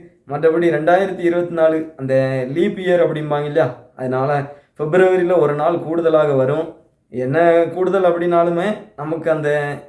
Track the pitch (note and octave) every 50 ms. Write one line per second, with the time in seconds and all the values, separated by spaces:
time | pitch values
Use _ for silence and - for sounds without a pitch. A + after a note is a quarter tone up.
0 | - - _ _ _ C3+ C#3 D3 D#3+ D#3+ D#3 E3+ E3+ E3+ D#3 D3 D3+ E3+ F3 F#3+
1 | G3 F#3+ F3+ - F3 E3+ E3+ F3 F3 F3 E3+ E3 D#3+ D#3+ D#3+ D#3+ D#3 - - -
2 | C3+ C3 C3+ C3 C3+ C3 C3+ C3 B2+ B2+ C#3+ E3+ F#3+ G#3 - F#3 F#3 F3+ F3 E3+
3 | E3 D3+ D3+ D3+ D3+ D3+ D3 D3 D3 D3 D3 D#3+ D3 B2+ - - - - _ -
4 | B2+ B2+ B2+ C3 C3+ C#3+ D3 C#3+ C#3 - - - _ _ _ - D3+ D#3 E3+ F#3
5 | F#3 F#3 F3+ F3+ F3 F3 F#3 E3+ D3+ C#3+ D3 D3 D3+ E3+ E3+ - - D3+ E3 E3+
6 | E3+ D#3+ D#3+ D3+ D3+ D3 C#3 C3 C3 C3+ D3 D#3+ E3 E3 - - _ _ _ _
7 | _ _ - B2 B2+ C3 D3 E3 E3+ E3+ E3 E3+ E3+ D#3+ - F3+ F#3 F3+ F#3 G3
8 | F#3 F3 E3+ E3+ F3 F3 E3+ E3+ E3+ F3 E3+ E3+ F#3 G#3 G#3 - - - _ -
9 | D3 D#3 E3 D#3+ D#3+ E3 D#3 D#3 D3 D3 D3 D3 C#3+ C#3+ C#3+ - -